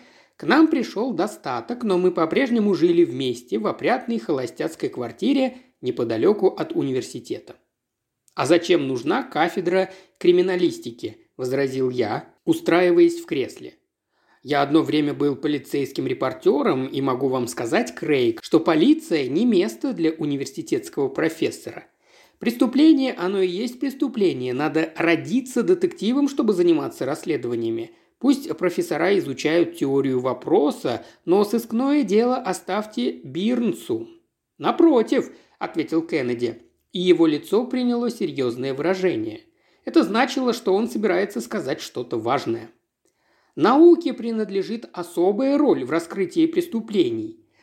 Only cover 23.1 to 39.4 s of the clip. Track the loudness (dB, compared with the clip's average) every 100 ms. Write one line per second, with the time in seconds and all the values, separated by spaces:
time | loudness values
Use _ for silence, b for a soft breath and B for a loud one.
23.1 | -2 -4 0 0 -2 -6 -6 -8 -4 -4
24.1 | 0 0 0 -4 0 0 0 -2 -2 0
25.1 | 0 0 -2 -2 -2 2 2 0 -2 -2
26.1 | 0 0 0 0 4 4 2 -2 -6 -4
27.1 | -4 -4 -4 -2 -4 -2 -4 -8 b b
28.1 | _ 0 0 -2 -4 -2 -2 -4 0 2
29.1 | 2 -2 -4 0 2 0 -2 0 2 2
30.1 | 0 -2 -4 2 2 2 0 -4 -4 B
31.1 | B 2 2 4 0 -2 -2 0 0 2
32.1 | 2 2 0 -4 -6 -4 -6 -4 -4 -4
33.1 | -6 -10 -4 -2 0 -2 -4 -6 -6 -6
34.1 | -18 _ _ _ _ -4 4 4 4 2
35.1 | 0 -2 B B B -6 -4 -2 -2 -2
36.1 | -4 -2 -2 -4 -6 _ _ _ -2 4
37.1 | 6 4 2 0 -2 0 -2 0 0 -4
38.1 | -4 -6 -2 -4 -4 -6 -4 -2 0 -2
39.1 | -2 -6 -10